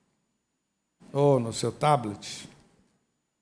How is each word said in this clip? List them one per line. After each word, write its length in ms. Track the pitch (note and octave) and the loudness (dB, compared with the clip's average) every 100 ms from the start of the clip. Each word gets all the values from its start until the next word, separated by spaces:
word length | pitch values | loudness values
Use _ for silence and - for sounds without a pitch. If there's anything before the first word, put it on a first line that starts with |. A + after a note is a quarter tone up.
| _ _ _ _ _ _ _ _ _ _ - | _ _ _ _ _ _ _ _ _ _ -8
Ou 260 | C#3 C#3+ C3+ | 2 4 4
no 140 | A2+ | 0
seu 180 | G#2+ A#2+ | -4 -6
tablet. 760 | - D3 C#3+ A2+ G2+ - - - - _ _ _ _ _ _ _ _ | -2 2 2 0 -10 -12 -16 -18 -20 _ _ _ _ _ _ _ _